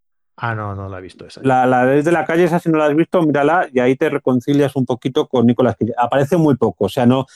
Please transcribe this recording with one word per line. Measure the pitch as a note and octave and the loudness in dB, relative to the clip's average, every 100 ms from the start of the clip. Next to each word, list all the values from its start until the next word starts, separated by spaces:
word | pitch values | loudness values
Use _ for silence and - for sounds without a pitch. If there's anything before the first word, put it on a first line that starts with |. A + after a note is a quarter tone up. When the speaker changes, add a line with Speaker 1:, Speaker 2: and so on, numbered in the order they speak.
| _ _ _ - | _ _ _ -10
Speaker 1:
Ah, | A#2 A2 | -8 -8
no, | G#2 | -8
no | G2 G2 | -10 -12
la | F#2 | -14
he | |
visto | F#2 - | -16 -20
esa. | - - | -20 -6
Speaker 2:
La, | C3 B2+ | 0 2
La | B2+ B2+ B2+ | 2 2 2
ley | C#3+ | 2
de | D3 | 2
la | E3+ | 0
calle, | D3+ E3 | 0 0
esa | F3 E3+ | 0 0
si | E3 | 0
no | D#3 | 0
la | D3+ | 2
has | D3 | 0
visto, | E3 F#3 | 0 0
mírala | D#3 C#3+ C#3+ F3 D#3 | 0 2 2 0 0
y | B2 | 0
ahí | B2 | 0
te | C3 D3+ | 0 0
reconcilias | C#3 - B2+ C3 C#3+ C#3 | -2 -2 -2 0 0 0
un | C#3 | -2
poquito | B2+ A#2 C3 D3+ C#3+ | -4 -4 -4 -4 -2
con | B2+ A#2 | 2 2
Nicolas | A#2+ B2 - | 4 0 0
Cage. | A2 A#2+ | -6 -4
Aparece | B2 C3+ C#3 F3 | -2 0 0 2
muy | D#3 B2+ | 2 2
poco, | A2+ - G2+ | 0 -2 -4
o | |
sea, | - B2 | 0 2
no, | C3 C3 | 2 -2